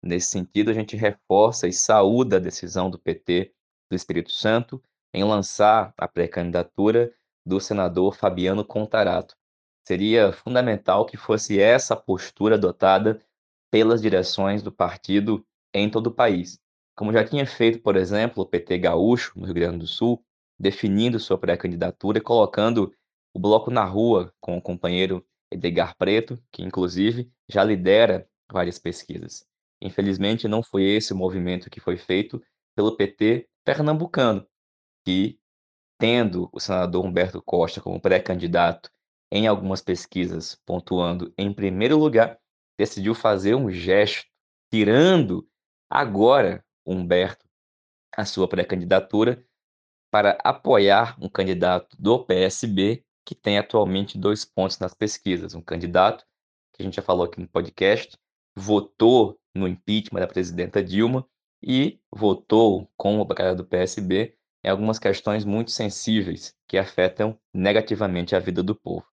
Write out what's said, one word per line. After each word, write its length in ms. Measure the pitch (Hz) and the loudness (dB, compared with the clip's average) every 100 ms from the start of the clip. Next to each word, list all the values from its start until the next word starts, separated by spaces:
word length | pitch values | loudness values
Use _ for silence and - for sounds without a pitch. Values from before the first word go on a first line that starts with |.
Nesse 260 | 90 87 - | -4 -4 -4
sentido, 420 | 98 90 104 107 | -6 -4 0 0
a 40 | |
gente 220 | 110 107 110 | 0 -4 -2
reforça 720 | 107 104 _ 95 110 120 87 | -2 -2 _ 4 4 4 -4
e 60 | |
saúda 640 | 90 - 110 98 120 127 95 | -2 2 4 4 4 2 0
a 20 | |
decisão 500 | 87 - 90 92 92 | 0 -10 -8 -4 -4
do 100 | 90 | -6
P 160 | - 82 | -6 -6
T 360 | - 87 92 _ _ _ _ | -2 -2 -2 _ _ _ _
do 60 | 90 | -10
Espírito 360 | - 82 85 | -4 -6 -4
Santo 500 | - 107 117 120 131 _ _ _ | -4 0 0 -2 -14 _ _ _
em 100 | 90 | -4
lançar 680 | 101 107 98 - 104 110 95 - | 0 0 -2 2 4 4 2 -6
a 100 | - | -8
pré-candidatura 1040 | - 82 - 87 87 87 - 101 117 120 _ _ _ - | -4 -4 -4 -4 -4 -4 0 2 4 0 _ _ _ -4
do 140 | 95 | -4
senador 560 | - 104 90 87 95 - | -2 -2 -2 0 0 2
Fabiano 480 | 104 90 90 101 | -2 0 -2 -2
Contarato. 720 | 104 107 107 110 98 90 - _ _ _ _ _ _ | -4 -6 -2 0 0 0 -6 _ _ _ _ _ _
Seria 440 | 92 104 113 101 | -2 2 4 4
fundamental 760 | 85 - 123 127 101 - 98 113 | 0 -4 -2 0 -2 0 0 0
que 120 | - | -6
fosse 420 | - 110 - 101 | -2 -2 0 4
essa 340 | 104 123 - | 6 6 2
a 40 | 113 | -4
postura 580 | - 92 - _ 107 107 | -2 -4 -6 _ 2 2
adotada 640 | 95 87 95 95 110 107 _ _ _ _ _ | 2 2 4 4 2 -2 _ _ _ _ _
pelas 300 | 110 110 117 | 2 4 4
direções 600 | 107 95 95 - 98 101 | 2 0 0 -2 -2 -2
do 80 | 104 | -6
partido 760 | - 90 - - 101 104 107 _ _ _ | -4 -4 -4 -2 0 0 -4 _ _ _
em 160 | 98 104 | -2 -2
todo 180 | 110 113 | -2 -4
o 60 | |
país. 460 | 113 117 92 90 - _ _ _ - | 0 0 0 -4 -14 _ _ _ -8
Como 140 | 107 | 0
já 120 | 110 | 2
tinha 220 | 110 147 131 | 2 -2 -4
feito, 340 | - 113 113 | 2 2 2
por 160 | - 98 | 0 0
exemplo, 480 | 92 104 117 110 | 0 -2 -2 -4
o 20 | 92 | -4
P 140 | 87 | -4
T 180 | - 90 | -4 -2
gaúcho, 560 | 90 82 101 123 - - | 0 2 2 2 -2 -10
no 100 | 92 | -8
Rio 80 | |
Grande 260 | 85 85 85 | -2 -2 -4
do 80 | 82 | -10
Sul, 360 | - 117 120 _ _ _ _ | -4 -2 -2 _ _ _ _
definindo 600 | 95 98 110 98 117 117 | -2 -2 -2 0 0 -2
sua 180 | - 95 | -4 -4
pré-candidatura 840 | 87 87 92 85 90 - 98 104 | -2 -2 -4 -6 -6 -4 -2 -2
e 20 | |
colocando 720 | - 117 101 - 110 117 95 _ _ _ _ | 2 2 2 2 0 2 -2 _ _ _ _
o 60 | 92 | -4
bloco 300 | 101 107 117 | 4 4 4
na 140 | 123 | -2
rua 500 | 95 98 117 104 90 _ | -2 0 2 2 0 _
com 180 | - 87 | -10 -8
o 40 | |
companheiro 640 | - 90 87 90 92 92 _ _ _ | -8 -6 -2 0 -2 -4 _ _ _
Edgar 420 | 87 87 85 85 - | -6 -4 -2 -4 -2
Preto, 420 | 92 107 113 127 _ | 0 0 -2 -12 _
que 120 | - | -12
inclusive 680 | 92 95 90 87 104 117 120 _ _ | -10 -4 -4 0 -2 -2 -10 _ _
já 140 | 101 | 0
lidera 640 | 101 101 92 104 117 92 - _ _ | 2 2 4 6 6 2 -6 _ _
várias 300 | 95 90 87 | -4 -4 -6
pesquisas. 640 | 85 87 - - 82 - _ _ _ _ | -12 -12 -14 -14 -14 -20 _ _ _ _
Infelizmente, 680 | 95 - 98 95 98 110 110 | -10 -4 -2 0 -2 -2 -2
não 160 | 107 | -4
foi 200 | 113 98 98 | -2 0 2
esse 260 | 104 104 | 2 -2
o 60 | 95 | -4
movimento 520 | 92 92 90 92 - | -4 -4 -6 -6 -10
que 120 | - | -10
foi 160 | - 90 | -8 -8
feito 440 | - 92 101 127 _ _ _ - | -2 -2 -2 -8 _ _ _ -2
pelo 200 | 104 113 | -2 0
P 120 | 98 | -4
T 420 | - - 127 - _ - | 0 0 0 -4 _ -4
pernambucano, 840 | 143 151 156 170 165 123 104 - _ _ _ _ _ | -2 0 -2 -4 0 0 0 -6 _ _ _ _ _
que, 340 | - 92 104 - _ _ _ _ _ _ | -4 -2 -2 -4 _ _ _ _ _ _
tendo 500 | 113 123 110 90 87 | 0 2 0 -4 -8
o 60 | - | -10
senador 460 | - 92 87 90 92 | -4 -2 0 -2 -2
Humberto 360 | 87 92 92 | -2 -2 -4
Costa 400 | - 87 85 - | -4 0 0 -4
como 180 | - 92 | -10 -4
pré-candidato 920 | 95 92 92 90 87 85 85 82 - _ _ _ _ | 2 0 0 -6 -2 0 0 -2 -14 _ _ _ _
em 180 | 101 110 | -2 0
algumas 340 | 101 95 95 | 0 -2 -6
pesquisas 760 | - 90 - 92 90 85 80 - - | -4 -6 -6 -6 -4 -6 -12 -18 -8
pontuando 680 | 90 - 90 87 87 85 - | -8 -4 -2 -2 -4 -8 -6
em 140 | 101 | -6
primeiro 460 | 101 101 92 117 151 | -2 -4 0 2 4
lugar, 420 | 151 113 117 - _ _ _ _ | 4 4 2 -2 _ _ _ _
decidiu 340 | 98 - 98 | -4 -2 -4
fazer 420 | 113 110 101 98 127 | 0 0 0 2 0
um 140 | 120 | 0
gesto, 580 | 90 87 98 104 - - _ _ _ _ | -4 2 4 4 0 -12 _ _ _ _
tirando 720 | 110 104 120 175 185 117 87 - _ _ _ _ | 0 4 6 6 4 2 -4 -8 _ _ _ _
agora 720 | - 135 98 113 139 101 90 _ _ - | -2 -2 4 6 6 4 -2 _ _ -8
Humberto 580 | 92 87 90 92 - _ _ _ _ _ _ _ - | -6 0 0 0 -6 _ _ _ _ _ _ _ -8
a 80 | |
sua 240 | 101 - 90 | -8 -2 -2
pré-candidatura 960 | 92 87 92 87 95 - 104 113 120 _ _ _ _ _ _ _ | -2 -4 -4 2 2 2 0 0 0 _ _ _ _ _ _ _
para 260 | 107 101 - | 2 2 2
apoiar 720 | - - - 117 98 98 117 - | 0 -2 2 4 6 4 2 -6
um 80 | 98 | -10
candidato 720 | - 95 90 87 90 - _ | -4 -2 0 0 0 -4 _
do 240 | 98 123 | 0 0
P 120 | - 92 | 2 0
S 320 | 92 - 120 | 0 -2 -4
B 360 | 95 101 117 _ _ - | 0 0 -2 _ _ -20
que 80 | |
tem 240 | - - 101 | -8 -2 -2
atualmente 600 | - 113 98 95 98 98 | 0 0 0 -2 -6 -4
dois 260 | 98 107 - | -2 -2 -6
pontos 320 | - 95 - | -4 -4 -4
nas 160 | 92 | -10
pesquisas. 600 | _ 107 - 98 87 87 87 | _ -6 -4 -4 -4 -6 -14
Um 60 | |
candidato 600 | - 85 87 90 98 - _ _ _ _ _ | -10 -8 -2 2 2 2 _ _ _ _ _
que 120 | _ | _
a 20 | 95 | -10
gente 120 | 90 | -8
já 40 | |
falou 240 | - 90 85 | -2 0 0
aqui 160 | - | -6
no 60 | 87 | -6
podcast, 680 | 85 92 - 95 110 - - _ _ _ - | -6 -6 0 0 0 -4 -20 _ _ _ -14
votou 840 | 98 104 101 _ 113 123 110 - _ 95 | 0 0 0 _ 6 6 4 -2 _ -6
no 120 | 95 | -6
impeachment 520 | 90 - 107 107 92 | -6 -4 -4 -2 -6
da 80 | 90 | -4
presidenta 560 | 90 90 87 90 104 | -4 -4 -6 -2 -2
Dilma 420 | 92 92 117 131 131 _ _ _ | 0 0 0 0 -6 _ _ _
e 360 | - 127 143 - _ | -4 0 0 -4 _
votou 760 | 101 104 92 _ 110 113 92 - _ | -2 0 0 _ 4 4 2 -6 _
com 240 | 98 107 | -2 -2
a 60 | 101 | -2
bancada 300 | - 92 90 | -2 -2 -2
do 100 | 90 | -4
P 120 | 92 | -2
S 220 | 90 - | -2 -4
B 360 | 92 95 113 _ _ _ | -2 -2 -2 _ _ _
em 60 | 104 | -4
algumas 300 | 95 107 110 | -2 -2 -2
questões 440 | - 98 - 107 | -2 -2 -2 -4
muito 280 | 101 104 117 | -2 -4 -4
sensíveis 800 | - 107 101 - 110 92 85 - _ _ | -6 -6 -6 -2 -2 -2 -8 -14 _ _
que 100 | 95 | -4
afetam 580 | 95 - 92 - 107 113 _ | -2 -2 -2 0 -4 -4 _
negativamente 840 | 95 95 101 107 101 101 90 87 95 | -2 2 2 0 -4 -2 -4 -2 -2
a 40 | |
vida 220 | 92 90 | -2 -4
do 140 | 92 104 | -2 -4
povo. 320 | - - - | -6 -10 -12